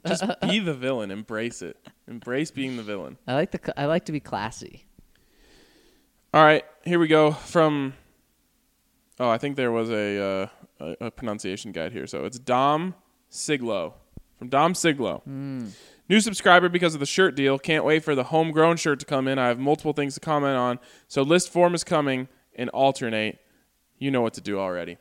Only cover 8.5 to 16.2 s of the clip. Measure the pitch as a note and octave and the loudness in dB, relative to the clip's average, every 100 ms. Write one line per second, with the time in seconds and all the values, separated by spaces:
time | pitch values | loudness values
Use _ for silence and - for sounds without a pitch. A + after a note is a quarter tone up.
8.5 | _ _ _ _ _ _ - B2 A#2 C#3+ | _ _ _ _ _ _ -4 0 0 -2
9.5 | C#3 B2 A#2 A2+ A2 G#2 G2+ G2 F#2+ G2 | -2 0 0 -2 -2 -2 -2 -2 -2 -4
10.5 | - - _ D#2 - A#2 - A#2 G#2 F#2 | -10 -20 _ -12 -10 -10 -8 -8 -6 -6
11.5 | G2 A2 E2 D#2+ A2+ C#2 D2+ D#2+ B2 B2+ | -8 -8 -8 -6 -8 -8 -6 -8 -8 -2
12.5 | B2 C#3 D3+ F#3 F3 _ _ _ - - | 2 2 2 -2 -10 _ _ _ -10 -4
13.5 | C#3+ A#2+ G2 E2 - _ - _ _ B2 | -2 -2 -2 -4 -10 _ -20 _ _ -2
14.5 | C3+ E3 F3 E3+ C#3 G#2+ D#2 - C3+ C#3 | 2 2 2 0 2 -2 -4 -8 -10 -8
15.5 | C3 A2 - - _ - G#3 | -8 -10 -14 -20 _ 2 2